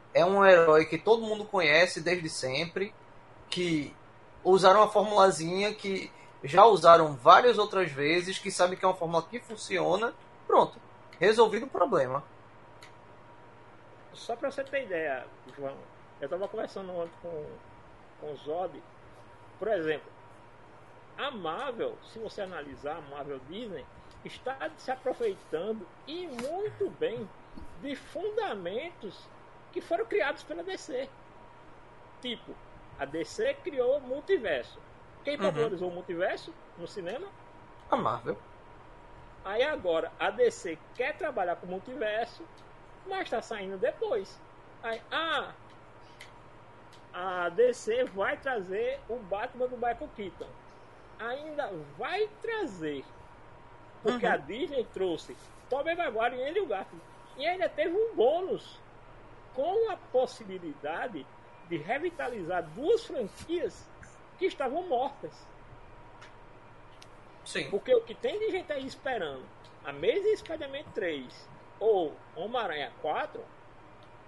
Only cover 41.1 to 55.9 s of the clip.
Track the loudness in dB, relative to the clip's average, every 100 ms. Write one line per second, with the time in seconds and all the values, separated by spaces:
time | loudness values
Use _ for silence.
41.1 | -4 -4 -2 -2 -4 -6 -10 -10 -6 -4
42.1 | -4 -4 -10 -20 -20 -20 -20 -20 -18 -8
43.1 | -6 -4 -4 -4 -8 -8 -2 -2 -2 -2
44.1 | -2 -4 -14 -20 -20 -20 -12 -8 -8 -6
45.1 | -4 0 -2 -4 -12 -20 -20 -20 -20 -20
46.1 | -20 -20 -20 -20 -20 -20 -20 -20 -20 -16
47.1 | -8 -6 -2 0 4 4 4 -2 0 -2
48.1 | 0 -2 -2 -4 -4 -4 -4 -2 -4 -8
49.1 | -10 -6 -6 -6 -4 -4 -2 -4 -4 -8
50.1 | -10 -12 -12 -16 -16 -20 -20 -20 -20 -20
51.1 | -12 -10 -8 -8 -8 -6 -8 -12 -8 -4
52.1 | -2 -2 -4 -6 -4 -4 -4 -6 -6 -10
53.1 | -18 -20 -20 -20 -20 -20 -20 -20 -4 -2
54.1 | 0 0 0 -4 -6 -4 -4 -4 -4 -2
55.1 | -2 -8 -18 -20 -20 -6 -2 -2